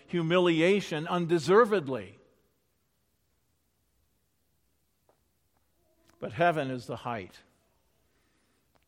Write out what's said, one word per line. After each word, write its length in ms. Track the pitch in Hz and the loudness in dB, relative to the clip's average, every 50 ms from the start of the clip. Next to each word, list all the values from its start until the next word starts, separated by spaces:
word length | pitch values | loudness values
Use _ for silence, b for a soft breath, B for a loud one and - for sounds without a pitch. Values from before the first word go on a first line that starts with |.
| B | B
humiliation 1000 | - - 175 165 160 175 185 180 180 165 156 165 180 202 202 - - 175 151 160 170 | -6 -4 -4 -2 2 2 2 4 4 4 4 4 2 2 2 0 -4 -6 -8 -6 -4
undeservedly. 1080 | 185 175 170 156 170 170 131 147 185 214 247 202 214 190 143 135 131 113 95 95 - - _ _ _ _ _ _ _ _ _ _ _ _ _ _ _ _ _ _ _ _ _ _ _ _ _ _ _ _ _ _ _ _ _ _ _ _ _ _ _ _ _ _ _ _ _ _ _ _ _ _ _ _ _ _ _ _ _ _ _ _ _ _ _ _ _ _ _ _ _ _ _ _ _ _ _ _ _ _ _ _ | -4 -2 0 0 0 0 2 4 6 6 6 4 2 -2 -2 -4 -6 -8 -10 -12 -18 -20 _ _ _ _ _ _ _ _ _ _ _ _ _ _ _ _ _ _ _ _ _ _ _ _ _ _ _ _ _ _ _ _ _ _ _ _ _ _ _ _ _ _ _ _ _ _ _ _ _ _ _ _ _ _ _ _ _ _ _ _ _ _ _ _ _ _ _ _ _ _ _ _ _ _ _ _ _ _ _ _
But 120 | 127 123 107 | -12 -10 -2
heaven 380 | 123 170 175 160 156 135 131 | 0 2 2 2 0 -4 -6
is 160 | 131 127 - | -8 -10 -10
the 100 | - 131 | -10 -12
height. 380 | 113 - 123 120 107 92 85 - - - _ _ _ _ _ _ _ _ _ _ _ _ _ _ _ _ _ _ _ _ _ _ _ _ _ _ _ _ | -10 -8 -8 -8 -8 -10 -14 -18 -20 -20 _ _ _ _ _ _ _ _ _ _ _ _ _ _ _ _ _ _ _ _ _ _ _ _ _ _ _ _